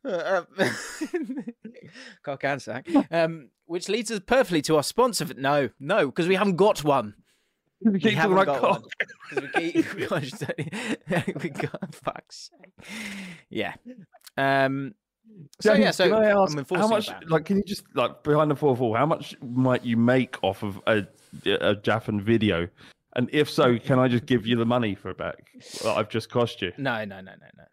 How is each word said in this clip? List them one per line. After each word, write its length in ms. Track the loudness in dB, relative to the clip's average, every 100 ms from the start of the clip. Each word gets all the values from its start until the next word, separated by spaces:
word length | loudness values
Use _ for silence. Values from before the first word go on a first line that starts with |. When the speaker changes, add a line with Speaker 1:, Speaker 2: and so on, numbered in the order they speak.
Speaker 1:
Uh, 400 | -4 -4 0 -2 -2 -4
um, 60 | -2 -2 -12 -10 -8
<laughs> 440 | -6 -6 -8 -10 -14 -20 -20 -20 -20 -20 -16
Cock 200 | -12 -6
and 180 | -4 -4
sack. 260 | -8 -12 0 0 2
Um, 380 | 0 0 -4 -16 _ _
which 220 | -8 -4
leads 220 | -4 -2
us 80 | -6
perfectly 420 | 2 2 4 0
to 120 | 2 2
our 60 |
sponsor. 420 | 2 2 2 0 -6
For, 80 | -4
no, 340 | 0 2 0 _
no, 320 | -2 0 0
'cause 160 | 0 0
we 80 | 2
haven't 200 | 2 4
got 260 | 4 4
one. 320 | 2 2 0 -12 _ _ _ _ _ _
Speaker 2:
We 80 | 0
Speaker 1:
We 80 | 2
Speaker 2:
keep 140 | 2
Speaker 1:
haven't 240 | 2 4 4
Speaker 2:
talking 120 | 4 2
about 60 |
Speaker 1:
got 100 | 2
one. 100 | 0
Speaker 2:
cock. 100 | -4 -12 -12 -12 -8
Speaker 1:
'Cause 120 | -8
we 300 | -4 -2 0
keep, 220 | 0 -2
<laughs> 1500 | -4 -2 -2 -4 -8 -8 -6 -8 -8 -8 -8 -2 -2 -2 -6
we 60 | -8
got, 460 | -8 -8 -8 -14 -10
fuck's 560 | -10 -10 _ -20 -20
sake. 360 | _ -20 _ -16 -14 -12 -12 -14 -18 _
Yeah. 240 | -8 -8 -10 -20 -20 -20 -20 -12 -4
Um, 560 | 0 2 0 -2 -8 -14 _ _ _ -20 -20 _
so, 120 | 4
Speaker 2:
James, 100 | 6 4
Speaker 1:
yeah, 60 |
so 180 | 4 4
Speaker 2:
can 140 | 4
I 60 | 4
ask, 220 | 4 2
Speaker 1:
I'm 60 | 0
Speaker 2:
how 20 |
Speaker 1:
enforcing 300 | -2 0 2
Speaker 2:
much, 180 | 2 -2
Speaker 1:
that. 220 | -10 -2
Speaker 2:
like, 160 | -2 2
can 120 | 0
you 60 |
just, 200 | 0 -8 -6 -2
like, 260 | -2 -2
behind 280 | 0 2 4
the 40 | 2
fourth 240 | 2 2
wall, 140 | 2 2
how 100 | 2
much 300 | 0 -6 -14
might 420 | -4 2 2 2 0
you 100 | 2
make 400 | 4 4 2 -2
off 180 | -2 -2
of 160 | -8 -4 2
a, 200 | 2 0 _ _ -6 -2
a 300 | 0 0 0
Jaffin 460 | 0 -2 -2 -4
video? 460 | 2 2 2 0 -4 _ -20 _ _ -4
And 140 | -2
if 180 | 0 0
so, 280 | 2 2 2
can 180 | 2 2
I 80 | 4
just 180 | 2 2
give 200 | 0 2
you 100 | 0
the 80 | 2
money 280 | 0 0 -4
for 140 | -10
it 80 | -8
back 340 | -8 -8 _ -20 -18 -6
that 140 | -2 -2
I've 120 | -2
just 200 | -4 -2
cost 320 | -2 -2 -2
you? 100 | -8 -6
Speaker 1:
No, 260 | -6 -4 -8
no, 160 | -12
no, 100 | -18
no, 160 | -20 -20 _
no. 60 | -20